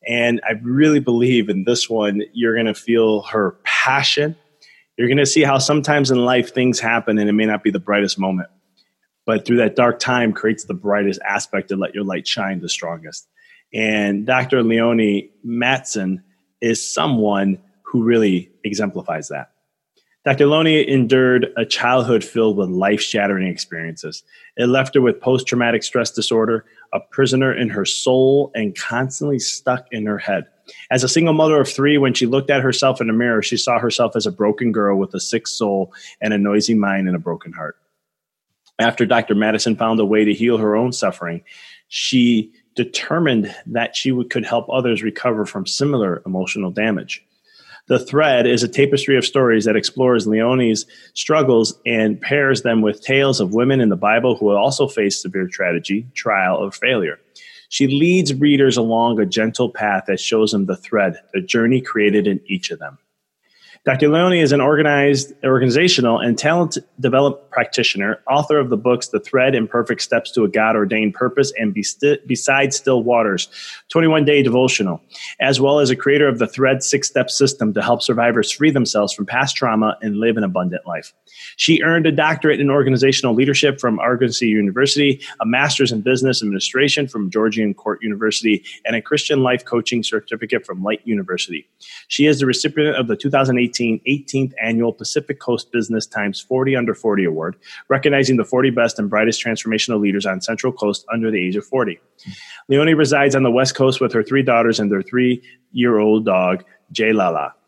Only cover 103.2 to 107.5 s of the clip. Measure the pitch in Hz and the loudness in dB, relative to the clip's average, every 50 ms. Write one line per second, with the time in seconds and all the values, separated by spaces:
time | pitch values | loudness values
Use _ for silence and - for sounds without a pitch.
103.2 | 139 143 139 135 135 123 117 123 131 127 - - 135 131 131 - 131 113 - 117 | 4 4 2 2 2 4 4 2 2 0 0 2 2 2 2 0 -2 0 0 -2
104.2 | 107 - 131 139 131 127 120 117 117 117 110 107 107 101 104 98 95 - - 127 | -2 0 0 0 2 2 2 2 4 2 0 0 0 0 0 -2 -4 -2 -2 0
105.2 | 127 123 123 120 _ - - _ _ _ - 127 120 120 113 107 107 107 107 110 | 2 2 0 -2 _ -20 -20 _ _ _ -4 0 2 2 4 4 4 4 2 2
106.2 | 107 107 95 92 92 92 95 92 - _ _ _ _ _ - - 110 110 110 107 | 2 2 2 2 2 0 -2 -2 -6 _ _ _ _ _ -6 -2 0 0 2 2
107.2 | 95 87 82 78 71 65 | 2 0 0 -2 -6 -6